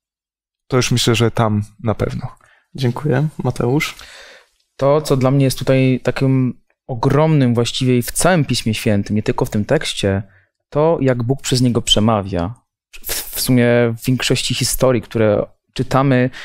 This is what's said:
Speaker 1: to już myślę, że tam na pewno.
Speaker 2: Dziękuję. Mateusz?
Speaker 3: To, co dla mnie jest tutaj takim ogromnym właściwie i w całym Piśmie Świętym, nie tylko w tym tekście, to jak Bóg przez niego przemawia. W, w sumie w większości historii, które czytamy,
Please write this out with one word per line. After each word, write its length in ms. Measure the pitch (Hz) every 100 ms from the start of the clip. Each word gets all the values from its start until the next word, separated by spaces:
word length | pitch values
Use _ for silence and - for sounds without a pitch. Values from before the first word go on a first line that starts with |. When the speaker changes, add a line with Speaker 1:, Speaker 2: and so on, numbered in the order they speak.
| _ _ _ _ _ _ -
Speaker 1:
to 40 | 131
już 140 | 120
myślę, 240 | 123 - 113
że 160 | 113
tam 320 | - 110 104 104 -
na 120 | 113 101
pewno. 320 | - 123 - - _ _ _ -
Speaker 2:
Dziękuję. 520 | 127 123 151 131 151 -
Mateusz? 520 | 127 - 120 143 - - - - - - _ _ _ -
Speaker 3:
To, 260 | 135 151
co 160 | 151 135
dla 140 | 127
mnie 140 | 139 135
jest 140 | -
tutaj 400 | - 131 131 127
takim 580 | - - 135 131 127 - _ _ -
ogromnym 680 | 120 135 135 160 156 123
właściwie 440 | 117 117 - 127 123
i 40 |
w 100 | -
całym 340 | - 165 185 139
Piśmie 280 | 120 -
Świętym, 420 | 107 117 101 98 104
nie 80 |
tylko 220 | 117 123 131
w 40 |
tym 160 | 107 101
tekście, 580 | 151 - - 101 98 104 _ _ _ _
to 280 | 147 156 170
jak 220 | 131 123
Bóg 180 | 117 139
przez 200 | - 127
niego 200 | 127 117
przemawia. 720 | - - 107 110 95 87 85 120 _ _ _
W, 220 | - -
w 280 | - - -
sumie 260 | - 127 120 120 120 117
w 80 | -
większości 500 | 127 - 131 - -
historii, 460 | 123 - 131 120
które 440 | - 120 107 104 - _ _
czytamy, 560 | - 127 127 139 127 127 -